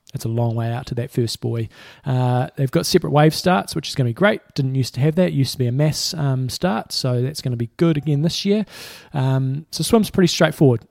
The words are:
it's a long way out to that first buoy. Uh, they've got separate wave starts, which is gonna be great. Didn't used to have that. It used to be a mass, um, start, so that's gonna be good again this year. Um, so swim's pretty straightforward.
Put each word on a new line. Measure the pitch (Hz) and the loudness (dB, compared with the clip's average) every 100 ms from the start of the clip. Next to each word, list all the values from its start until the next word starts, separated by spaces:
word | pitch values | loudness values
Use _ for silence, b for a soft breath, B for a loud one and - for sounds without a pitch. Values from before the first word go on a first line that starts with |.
| _ - | _ -8
it's | 113 | -4
a | |
long | 117 117 113 | -2 -2 -2
way | 117 | -4
out | 117 135 | -6 -6
to | 120 | -6
that | 127 | -4
first | - 117 - | -2 -2 -4
buoy. | 117 117 110 B B B | -6 -4 -6 B B B
Uh, | - 127 123 123 135 - | -2 0 2 0 -2 -2
they've | 135 | -2
got | 165 - | 0 2
separate | 175 156 | 0 2
wave | 143 156 - | 4 4 4
starts, | 180 190 - 156 | 2 0 -2 -8
which | - | -4
is | - | -2
gonna | 120 | -2
be | |
great. | 113 202 220 - - | 2 2 0 -4 -4
Didn't | 131 | -2
used | 135 123 - | 0 -2 0
to | |
have | 147 160 | 0 2
that. | 180 | 2
It | |
used | 143 131 | 2 0
to | - | 0
be | 123 | -2
a | |
mass, | 131 - - - 160 | 2 0 0 -6 -2
um, | 143 131 127 | -2 0 -4
start, | - 180 220 - | -2 -2 -2 -4
so | - 131 123 | -4 -2 0
that's | 127 151 | -2 -4
gonna | 131 120 | -4 -4
be | 117 - | -6 0
good | 170 156 | 2 2
again | 156 143 | 0 0
this | 165 - | 0 0
year. | 196 208 202 B B B B | 0 0 -2 B B B B
Um, | 147 135 131 131 139 160 | -2 0 0 0 -4 -8
so | - | -6
swim's | 160 233 202 | 2 2 2
pretty | - 170 | 2 2
straightforward. | - 156 - 147 113 - | 4 2 4 4 4 -2